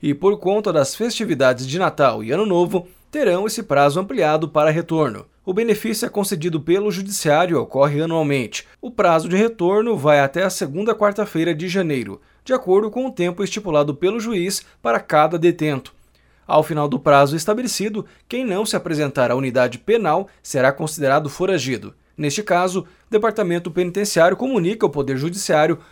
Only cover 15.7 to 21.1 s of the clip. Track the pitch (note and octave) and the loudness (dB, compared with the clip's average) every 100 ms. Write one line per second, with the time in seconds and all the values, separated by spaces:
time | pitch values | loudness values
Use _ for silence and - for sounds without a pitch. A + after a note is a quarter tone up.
15.7 | C3+ - - _ _ _ _ - D#3 D3+ | -4 -8 -20 _ _ _ _ 0 2 2
16.7 | D3+ D3 - D#3 C#3 C#3+ D#3 G#3+ A3 B3 | 0 -2 0 4 6 6 2 -2 -2 -2
17.7 | - G#3 G#3 - _ - A#3+ B3+ F#3 A3 | -4 -4 -6 -10 _ -10 -6 -4 -4 -2
18.7 | F#3 E3+ D3+ C#3+ C#3 A#2+ B2 C3 B2 B2 | -4 -4 -2 -2 0 0 0 0 0 0
19.7 | A#2+ - A#3 F3 D#3+ G3 _ - C3 C3 | 0 -2 0 2 0 -2 _ -6 0 2
20.7 | C#3 D#3 D#3+ C3+ | 2 -4 -2 0